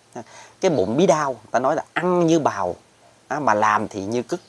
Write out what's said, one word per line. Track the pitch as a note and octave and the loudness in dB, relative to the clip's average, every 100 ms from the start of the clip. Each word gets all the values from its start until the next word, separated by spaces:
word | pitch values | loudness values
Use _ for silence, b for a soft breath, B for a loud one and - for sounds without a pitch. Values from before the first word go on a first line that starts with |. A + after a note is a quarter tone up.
| _ | _
ha. | B2 A2+ B B B | -18 -18 B B B
Cái | F#3 | 0
bụng | C#3 F#2 B2 | 0 0 2
bí | F#3 | 2
đao, | D#3 C#3+ A#2+ - | 2 0 -8 -4
ta | A2+ | -2
nói | C3 D3+ | 0 -2
là | - | -4
ăn | - F3+ F3 E3 | -4 0 2 4
như | E3 | 4
bào, | C3+ G2+ F2+ E2+ _ _ _ _ - | 2 -2 -6 -6 _ _ _ _ -10
á, | C#3+ | -4
mà | B2+ | 0
làm | G#2 G#2+ G#2+ G2 | 2 2 0 -2
thì | G#2 | -6
như | G2 A#2+ | -4 -4
cứt. | A2+ F3+ | -4 -8